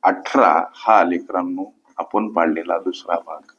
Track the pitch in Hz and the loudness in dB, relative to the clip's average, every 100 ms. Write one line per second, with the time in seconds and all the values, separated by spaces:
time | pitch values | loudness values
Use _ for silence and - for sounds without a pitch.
0 | 92 92 - 139 107 80 - - - 110 | 2 0 -2 4 4 4 0 -8 2 4
1 | 90 87 87 92 90 90 95 _ _ - | 4 0 -4 -6 -4 -6 -10 _ _ -12
2 | - 107 110 87 85 80 85 85 90 87 | -4 -4 -2 0 0 0 -4 -4 -4 -8
3 | - 85 82 80 76 | -6 -6 -6 -18 _